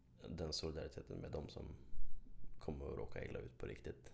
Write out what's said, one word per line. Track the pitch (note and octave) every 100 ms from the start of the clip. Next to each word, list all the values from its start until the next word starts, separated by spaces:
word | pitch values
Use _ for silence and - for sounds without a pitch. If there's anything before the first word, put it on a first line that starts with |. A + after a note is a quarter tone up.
| - - -
Den | E2 D#2+
solidariteten | D#2 E2 D#2 D2+ - - F2
med | -
de | - -
som | - - - - - - - - - - -
kommer | - D2 C#2+
att | -
råka | - -
illa | - -
ut | A2+ -
på | -
riktigt. | - - - -